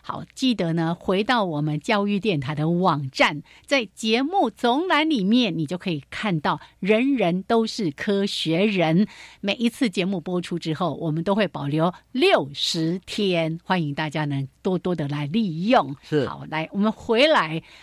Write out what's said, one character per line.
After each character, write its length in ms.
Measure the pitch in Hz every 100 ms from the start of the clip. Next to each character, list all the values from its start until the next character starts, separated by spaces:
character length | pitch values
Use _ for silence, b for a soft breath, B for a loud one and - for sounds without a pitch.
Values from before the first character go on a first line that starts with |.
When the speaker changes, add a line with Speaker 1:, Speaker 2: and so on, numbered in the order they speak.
Speaker 1:
好， 240 | - 151 160
记 220 | - 262 214
得 180 | 170
呢， 220 | 165 165 170
回 280 | - 190
到 220 | 214 247 190
我 160 | 147
们 180 | 151 156
教 280 | - 214 202
育 120 | 208
电 200 | 220 160
台 160 | 127 147
的 120 | 156
网 400 | 175 185 151 135
站， 320 | - 254 147 B B
在 220 | - 277 214
节 380 | - 220 226
目 260 | 277 392 254
总 380 | - 240 262 370
览 200 | 302 311
里 160 | 277
面， 320 | 185 240 226 165
你 120 | 156
就 100 | 180
可 140 | 190
以 120 | 151 -
看 300 | - 214 160
到 200 | 196 151 B _
《人 340 | 185 214 262
人 300 | 262 180 185
都 240 | - 233 226
是 240 | - 180
科 340 | - - 196 196
学 400 | - 156 165 214
人》。 420 | 190 160 165 214 B B B
每 140 | 196
一 160 | 202 233
次 180 | - 240
节 160 | 190
目 160 | 180 190
播 220 | 170 180
出 160 | - 175
之 160 | 165
后， 220 | 151 175 -
我 160 | 160
们 120 | 156
都 120 | 175 202
会 120 | 185
保 200 | 143 143
留 260 | 156 170 B _
六 360 | 247 359 302 143 139
十 440 | - 170 160 185 -
天， 540 | - 196 170 160 165
欢 200 | - 185
迎 100 | 151
大 160 | 143 156
家 160 | 151 151
能 220 | 139 135 _
多 160 | 196 180
多 160 | 180 165
的 120 | 143
来 200 | 143 147
利 400 | 202 208 160 196
用。 280 | 254 135 143
Speaker 2:
是。 260 | - 151 117
Speaker 1:
好， 160 | - 147
来， 180 | 156 -
我 80 | 196
们 120 | 214
回 360 | 220 - 226 302
来， 340 | 269 160 160 B B